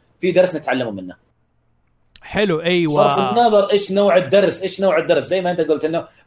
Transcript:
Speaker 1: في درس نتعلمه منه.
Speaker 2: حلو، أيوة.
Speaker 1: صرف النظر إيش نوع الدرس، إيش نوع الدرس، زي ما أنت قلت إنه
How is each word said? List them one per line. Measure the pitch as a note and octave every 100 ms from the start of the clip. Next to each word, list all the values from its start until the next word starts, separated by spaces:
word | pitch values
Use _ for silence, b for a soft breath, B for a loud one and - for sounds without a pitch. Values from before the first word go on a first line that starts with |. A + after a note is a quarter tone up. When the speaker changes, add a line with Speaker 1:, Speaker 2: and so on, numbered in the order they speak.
| _ -
Speaker 1:
في | F#3
درس | F3 F3+ D3+
نتعلمه | C#3+ C3 A#2
منه. | G2 F#2 - _ _ _ _ _ _ _ _ _ -
Speaker 2:
حلو، | - F#3+ G#3 D#3+
أيوة. | E3 F3+ D#3+ D3
Speaker 1:
صرف | C#3+ C#3
النظر | C3 A#3 A#3+ G#3 G3
إيش | G#3 G3
نوع | G3 G3+ F3
الدرس، | C3+ G3 F#3 -
إيش | F#3+ F#3
نوع | F#3+ D#3+
الدرس، | D#3 D#3
زي | B2 F#3
ما | F3+
أنت | E3+
قلت | D#3 D3+ D#3
إنه | E3 - B